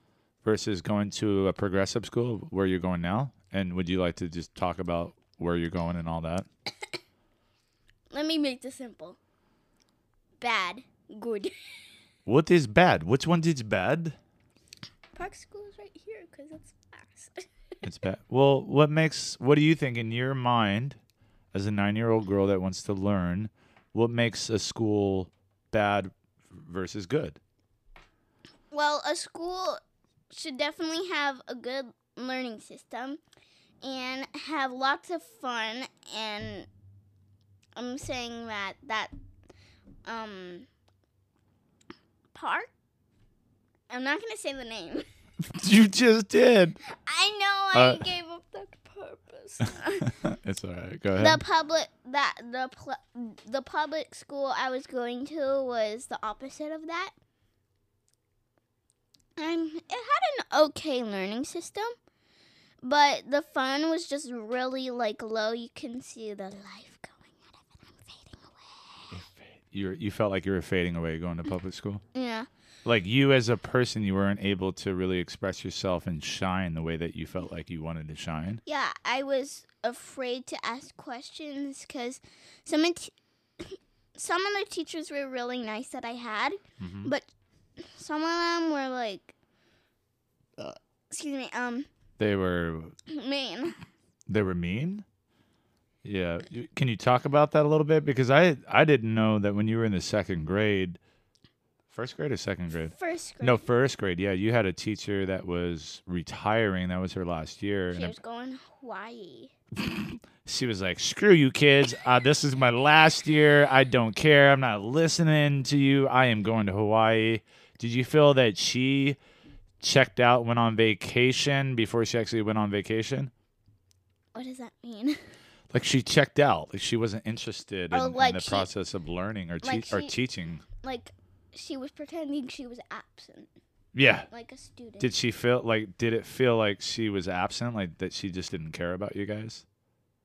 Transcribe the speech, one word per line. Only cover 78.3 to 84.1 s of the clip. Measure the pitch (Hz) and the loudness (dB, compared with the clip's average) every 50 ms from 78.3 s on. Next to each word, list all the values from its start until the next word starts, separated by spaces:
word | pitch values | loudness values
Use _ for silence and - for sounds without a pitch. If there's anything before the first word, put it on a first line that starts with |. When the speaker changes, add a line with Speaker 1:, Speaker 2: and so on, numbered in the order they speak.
| 80 78 80 92 110 113 - | -6 -6 -6 -6 -8 -8 -8
Speaker 2:
Yeah, | - 202 269 247 160 - - - | -8 -6 -4 -4 -6 -6 -8 -6
I | - 240 262 277 | -4 -4 -4 -2
was | 269 277 262 269 285 - - - _ _ _ - | -2 -2 -2 -4 -6 -10 -18 -20 _ _ _ -8
afraid | 233 240 - - - - 269 262 247 240 262 247 - | -8 -6 -8 -14 -16 -12 -10 -8 -6 -8 -8 -10 -10
to | 311 - - | -10 -8 -8
ask | - 233 262 - - - | -8 -8 -10 -12 -20 -20
questions | - - 302 - 254 294 - - - 311 294 277 277 285 277 269 - - - | -20 -16 -16 -16 -16 -16 -18 -16 -14 -14 -12 -10 -8 -8 -8 -10 -12 -16 -14
'cause | - 294 240 240 262 - - - _ _ - - - - _ | -10 -10 -8 -8 -10 -12 -16 -20 _ _ -20 -20 -20 -20 _
some | - 330 302 320 | -2 0 2 2
of | 349 339 | 2 0
t-, | - - - - _ _ _ _ _ _ _ _ - | -2 -8 -16 -18 _ _ _ _ _ _ _ _ -18
<coughs> | - - 392 - _ _ _ _ _ _ | -16 -16 -16 -18 _ _ _ _ _ _